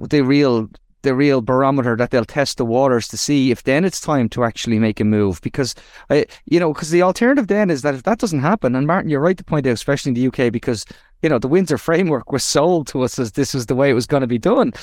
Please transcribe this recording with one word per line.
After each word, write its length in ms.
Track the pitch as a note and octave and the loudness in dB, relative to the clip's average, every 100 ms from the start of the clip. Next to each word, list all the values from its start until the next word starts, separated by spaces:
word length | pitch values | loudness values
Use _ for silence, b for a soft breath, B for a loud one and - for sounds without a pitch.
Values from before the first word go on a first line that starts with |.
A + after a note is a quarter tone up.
| B2+ | -2
the 120 | D3+ | 0
real, 460 | C3 C#3+ C#3 A#2 A2 - _ _ | 2 2 2 0 -2 -10 _ _
the 120 | C#3 | -2
real 260 | B2+ C#3+ C3+ | 2 4 2
barometer 560 | A#2 C3 C3+ C#3 A#2+ A2+ | 2 2 2 2 0 0
that 140 | A#2+ | 0
they'll 140 | B2+ | 0
test 340 | A2 D3+ C3+ - | -2 -2 -2 -2
the 60 | |
waters 440 | A#2+ A#2+ C3+ A#2+ - | -2 2 2 0 -2
to 80 | G#2+ | -6
see 340 | - D3 C3 | -2 2 2
if 100 | A2+ | 0
then 220 | - C#3 | 0 0
it's 160 | F#3 - | 0 -4
time 280 | - D3 A2+ | -2 -2 0
to 140 | - | -2
actually 340 | A#2 - - A2 | -4 -2 -2 0
make 220 | A2+ G2+ | 0 0
a 40 | |
move? 360 | G#2+ G#2+ G2+ F2+ | 0 2 0 -2
Because, 340 | - - B2+ - B B B | -6 -4 -6 -6 B B B
uh, 120 | C#3+ - B - | 0 0 B -2
you 140 | E3+ | 0
know, 140 | E3+ | 0
'cause 160 | D3 D#3 | -2 0
the 120 | E3+ | 2
alternative 440 | F3+ F3+ A#3 C#4+ G3+ | 2 2 2 2 2
then 240 | G#3 G3+ | 0 2
is 120 | D3 | 0
that 120 | D3 | -2
if 80 | C3+ | -2
that 160 | F#3 A3+ | -2 -2
doesn't 220 | A3+ D#3 | 0 0
happen, 340 | C#3 G#3+ C3 | 0 0 0
and 120 | B2+ C#3+ | 0 0
Martin, 220 | F#3 - | 0 0
you're 100 | C#3+ | 0
right 180 | D#3+ F#3+ | 0 -2
to 60 | |
point 220 | - D#3 C3 | -2 -2 0
out, 60 | |
especially 380 | A2+ - C#3 C#3+ | -2 -2 -2 -2
in 40 | |
the 80 | A#2+ | 0
U 100 | B2+ | 0
K, 180 | - B2 | 0 0
because, 340 | A2+ - A2 - B B _ | 0 -4 -4 -6 B B _
you 60 | D#3+ | 0
know, 100 | B2 | 0
the 100 | C3 | 2
Windsor 300 | E3+ F#3+ C#3+ | 2 2 -2
framework 540 | - E3 F#3 C#3 - | 0 0 2 -2 -2
was 100 | C3+ | -4
sold 460 | - D3+ D#3+ F3 C3+ | 0 2 2 2 -2
to 140 | C3+ | -2
us 160 | B2+ - | -4 -2
as 120 | A#2+ | -4
this 220 | - C#3 | -2 -2
was 120 | C3+ A#2 | -2 -2
the 80 | B2+ | 0
way 120 | C#3 | 2
it 60 | |
was 120 | A#2+ - | 2 0
gonna 200 | C#3+ B2+ | -2 0
be 120 | A#2+ | -2
done, 340 | E3 B3+ F3 - | 0 2 0 -4